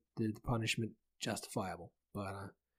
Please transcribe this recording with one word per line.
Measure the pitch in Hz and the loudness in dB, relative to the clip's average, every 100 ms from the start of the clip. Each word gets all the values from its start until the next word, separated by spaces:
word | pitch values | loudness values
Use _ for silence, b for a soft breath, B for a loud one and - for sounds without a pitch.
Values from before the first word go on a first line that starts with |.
| _ - | _ 0
the, | 110 | 2
the | 107 | 2
punishment | - 120 113 - 107 - _ - | 2 2 4 2 0 -2 _ -6
justifiable. | - 101 - - 92 85 - _ _ | -2 -2 -2 -2 -2 -4 -8 _ _
But, | 101 98 | -4 -2
uh, | 98 98 - _ | -4 -8 -10 _